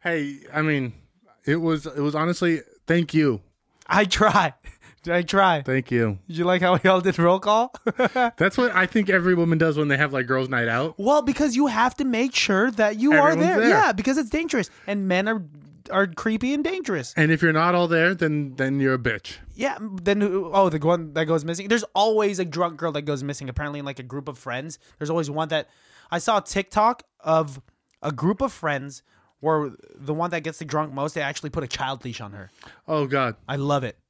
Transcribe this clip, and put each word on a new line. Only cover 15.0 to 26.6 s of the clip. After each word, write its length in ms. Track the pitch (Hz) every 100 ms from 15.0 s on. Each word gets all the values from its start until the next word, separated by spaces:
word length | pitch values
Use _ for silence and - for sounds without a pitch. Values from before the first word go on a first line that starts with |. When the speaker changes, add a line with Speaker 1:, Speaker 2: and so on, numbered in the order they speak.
| 190
Speaker 2:
men 180 | 180 202
are, 160 | 220 160 147 143 - -
are 160 | 190 196
creepy 460 | 165 220 220 247
and 100 | 285
dangerous. 500 | 302 381 320 180 123 -
Speaker 1:
And 120 | 156
if 120 | 160
you're 100 | 170
not 240 | 151 170 175
all 140 | 175
there, 260 | 165 170 190
then, 400 | 160 147 143 131
then 240 | 135 139
you're 140 | 135
a 60 | 131
bitch. 380 | 120 107 - - - -
Speaker 2:
Yeah, 220 | 262 -
then 400 | 214 190 175 202
who, 300 | 202 185 175
oh, 160 | 196 190
the 80 | 156
one 360 | 151 170 160 147
that 100 | 160
goes 180 | 165
missing. 240 | 151 170 202
There's 160 | 233 208 185
always 440 | 214 220 208 190
a 60 | 180
drunk 320 | 151 175 151
girl 160 | 160
that 80 | 147
goes 220 | 147 143
missing. 260 | 139 143 135
Apparently, 300 | 123 147 147
in, 60 | 143
like, 140 | 135
a 40 |
group 260 | 127 135 139
of 80 | 127
friends, 420 | - 123 156 - _ _
there's 100 | 151
always 200 | 165 147
one 200 | 147 156
that, 180 | 156 - _ _ _ _
I 80 | 170
saw 180 | 196 214
a 40 |
TikTok 640 | - 196